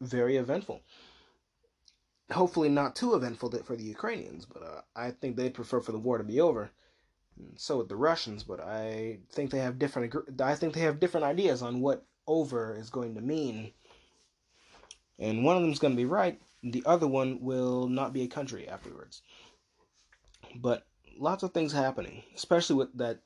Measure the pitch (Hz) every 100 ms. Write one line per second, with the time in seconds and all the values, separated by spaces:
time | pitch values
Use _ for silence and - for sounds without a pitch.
0 | 127 123 123 135 123 165 - - _ -
1 | - - _ _ _ _ _ _ - _
2 | _ _ - 175 180 175 151 143 139 -
3 | 240 196 123 113 120 117 - 113 110 104
4 | 220 226 92 - - - - - - 117
5 | 123 123 135 120 127 127 117 123 - 107
6 | 120 117 107 123 170 117 101 _ _ _
7 | _ _ _ - - - - 139 95 101
8 | 147 165 - 104 - 92 85 110 110 110
9 | 113 104 - - 139 135 127 127 147 135
10 | 120 143 - 131 131 147 160 156 160 147
11 | 180 170 143 170 190 127 120 123 135 131
12 | - _ - 160 139 123 113 107 110 131
13 | 117 110 120 156 139 110 110 _ _ -
14 | _ _ _ _ _ _ _ - - -
15 | _ - 107 113 139 180 170 139 147 123
16 | 123 196 185 - _ _ 123 123 147 175
17 | 151 131 131 131 127 127 127 127 127 127
18 | 135 135 127 151 139 113 - 95 - 90
19 | - - _ - - _ _ _ _ _
20 | _ _ _ - - 123 123 120 _ _
21 | - - 147 190 185 170 156 147 131 131
22 | 87 - - - - 170 170 139 127 123
23 | 120 113